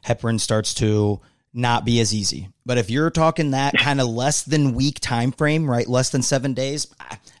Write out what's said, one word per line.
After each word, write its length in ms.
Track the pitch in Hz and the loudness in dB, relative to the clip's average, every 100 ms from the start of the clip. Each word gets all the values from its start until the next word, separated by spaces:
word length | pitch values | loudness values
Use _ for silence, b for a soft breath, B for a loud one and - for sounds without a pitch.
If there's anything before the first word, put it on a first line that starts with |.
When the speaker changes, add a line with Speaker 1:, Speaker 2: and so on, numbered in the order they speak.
| - | -4
Speaker 1:
heparin 340 | 120 117 113 | -2 0 0
starts 360 | - 110 107 - | 0 0 0 0
to 460 | 113 107 104 98 b b b 120 | 2 4 2 0 b b b -4
not 300 | 123 120 117 | 0 0 2
be 140 | 117 | 2
as 120 | 113 | 2
easy. 360 | 110 95 67 95 - - | 0 -2 -4 -8 -12 -4
But 100 | 123 | -2
if 140 | 107 | 0
you're 180 | 123 160 | 0 0
talking 420 | 160 160 165 151 | 2 2 2 0
that 220 | 135 139 | 0 0
Speaker 2:
<laughs> 60 | - | 0
Speaker 1:
kind 200 | 139 143 | 0 2
of 80 | 123 | 0
less 360 | 113 135 - | 0 0 -2
than 320 | - 151 139 117 | 0 2 2 2
week 240 | 139 - | -2 -2
time 320 | - 120 123 | -4 0 0
frame, 360 | - 147 156 151 | 0 0 0 0
right, 200 | 120 120 | 0 0
less 240 | 127 131 | 0 0
than 100 | 139 | 0
seven 320 | 117 135 135 | 0 0 -2
days, 320 | 123 135 147 - - | -4 -4 -6 -8 -12
I, 180 | 64 - B B | -18 -18 B B